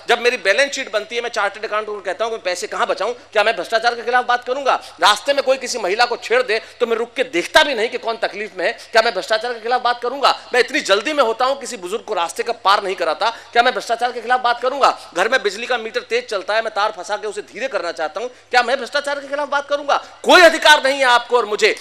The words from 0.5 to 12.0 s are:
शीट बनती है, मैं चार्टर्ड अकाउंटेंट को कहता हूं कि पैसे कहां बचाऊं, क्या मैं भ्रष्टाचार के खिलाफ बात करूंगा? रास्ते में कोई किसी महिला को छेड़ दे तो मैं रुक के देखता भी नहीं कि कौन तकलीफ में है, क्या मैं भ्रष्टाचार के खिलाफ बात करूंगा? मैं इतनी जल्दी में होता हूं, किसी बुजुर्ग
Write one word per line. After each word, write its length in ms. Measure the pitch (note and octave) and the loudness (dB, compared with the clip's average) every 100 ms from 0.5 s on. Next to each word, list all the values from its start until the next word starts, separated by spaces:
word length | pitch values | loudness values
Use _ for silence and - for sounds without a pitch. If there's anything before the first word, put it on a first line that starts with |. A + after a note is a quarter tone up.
| A3 C#4 | 2 0
शीट 200 | C#4 B3+ | -2 -6
बनती 240 | G#3+ - A#3+ | -6 -4 -6
है, 60 | |
मैं 80 | A#3 | -4
चार्टर्ड 340 | A3+ G3 G#3 | -2 -2 -4
अकाउंटेंट 340 | G#3 G#3 G#3+ G#3 | -6 -6 -4 -6
को 60 | |
कहता 200 | F#3 F3 | -6 -4
हूं 60 | A3+ | -4
कि 80 | A3+ | -4
पैसे 280 | F3+ F3+ G#3+ | -4 -6 -6
कहां 200 | F#3 A3 | -4 -2
बचाऊं, 260 | F#3 G3+ | -2 -4
क्या 320 | A#3+ - G#3+ | -6 -4 0
मैं 120 | G#3 F3+ | 2 0
भ्रष्टाचार 380 | D#3+ A3+ A#3 | -2 0 0
के 80 | A#3+ | -2
खिलाफ 240 | A3+ B3 B3 | 0 0 2
बात 180 | A#3+ | 0
करूंगा? 360 | A#3+ C4 C4 E3+ | -2 -2 0 0
रास्ते 500 | - - F3+ G#3 C4+ | -2 0 2 2 0
में 80 | C#4 | 0
कोई 120 | B3+ C4 | 2 0
किसी 220 | B3 A#3+ | -2 -4
महिला 260 | F#3+ G#3+ | -2 0
को 120 | B3 A3+ | 0 -2
छेड़ 260 | - A#3+ | 0 0
दे 160 | B3 A3 | 2 -2
तो 280 | - - A#3 | -4 -4 -2
मैं 100 | A3 | 0
रुक 180 | A#3 | -2
के 100 | - | -4
देखता 380 | - E3+ - D#4+ | -2 -2 2 4
भी 120 | D4+ | 4
नहीं 140 | A#3+ A3+ | 2 -2
कि 100 | B3 | -2
कौन 180 | A3+ A3 | -4 -4
तकलीफ 360 | F3 F3+ G#3 F#3 | -4 -6 -10 -4
में 100 | D#3+ | -4
है, 60 | |
क्या 300 | - - A3+ | -4 0 2
मैं 120 | A3+ | 2
भ्रष्टाचार 400 | F#3 - A3 A#3+ | 0 -2 -2 -2
के 60 | A#3 | -6
खिलाफ 220 | A3 B3 | -2 0
बात 200 | A#3+ B3 | 0 -2
करूंगा? 480 | A#3+ C#4 A3+ - - | -4 0 2 0 0
मैं 60 | B3 | 0
इतनी 200 | A#3+ C#4 | 0 -2
जल्दी 320 | G3 G3+ A3+ | 0 0 2
में 120 | D4 | 2
होता 200 | A3+ A3 | 2 2
हूं, 120 | B3+ C#4 | 0 -2
किसी 200 | A#3+ A#3 | -6 -10
बुजुर्ग 280 | F3 G#3+ | -8 -8